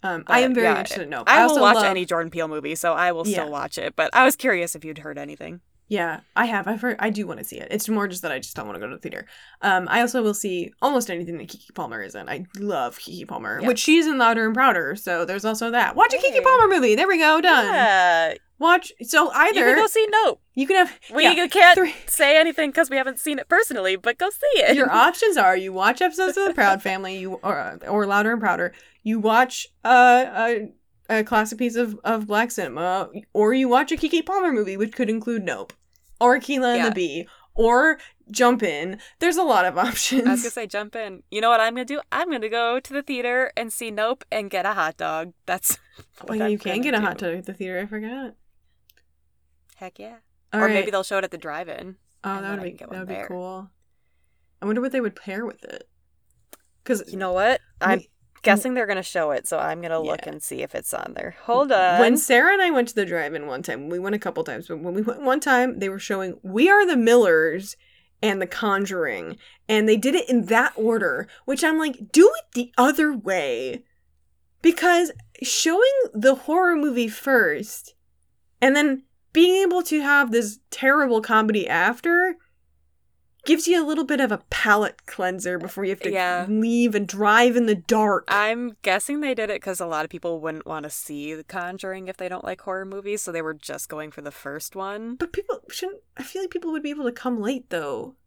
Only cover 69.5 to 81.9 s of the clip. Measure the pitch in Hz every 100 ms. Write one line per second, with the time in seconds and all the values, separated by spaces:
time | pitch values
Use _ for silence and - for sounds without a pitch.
69.5 | _ - 220 214 214 247 339 - 247 180
70.5 | 226 277 - 220 226 185 131 196 - -
71.5 | 269 320 320 311 254 208 294 392 640 -
72.5 | 240 240 - 254 302 302 262 196 185 143
73.5 | 120 127 240 _ _ _ _ _ _ _
74.5 | _ 330 330 349 349 339 - - - 254
75.5 | - 330 349 508 539 480 220 247 269 -
76.5 | 330 359 330 294 247 233 214 - 254 185
77.5 | 147 214 - - _ _ _ _ _ _
78.5 | _ 254 285 294 269 _ _ _ 320 349
79.5 | 370 392 359 339 302 277 285 262 226 214
80.5 | - _ - 269 - 277 226 220 220 220
81.5 | 214 180 165 185